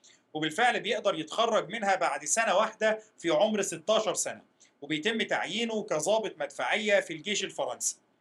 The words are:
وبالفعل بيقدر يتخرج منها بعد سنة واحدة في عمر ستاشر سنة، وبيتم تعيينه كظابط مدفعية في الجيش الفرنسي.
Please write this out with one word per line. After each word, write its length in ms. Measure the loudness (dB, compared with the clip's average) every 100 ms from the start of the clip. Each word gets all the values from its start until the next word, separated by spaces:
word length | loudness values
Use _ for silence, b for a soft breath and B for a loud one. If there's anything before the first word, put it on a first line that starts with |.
| b b b
وبالفعل 460 | -4 -2 2 2 2
بيقدر 340 | 0 0 0
يتخرج 540 | -2 -4 0 2 2 0
منها 260 | -2 0
بعد 300 | 2 2 -2
سنة 320 | -2 0 2 4
واحدة 440 | 2 0 0 0 B _
في 120 | 0
عمر 320 | 4 4 2
ستاشر 520 | -2 -2 2 2 2
سنة، 280 | 0 -4 -6 -14 _ b _
وبيتم 420 | -6 -2 0 -2
تعيينه 600 | 0 -2 -2 -2 -2 -2
كظابط 520 | -2 -2 2 2 0 -4
مدفعية 640 | -8 -4 -2 0 2 2
في 120 | 2
الجيش 320 | -6 -4 -4
الفرنسي. 520 | -4 -4 -6 -4 -6 -6 _ _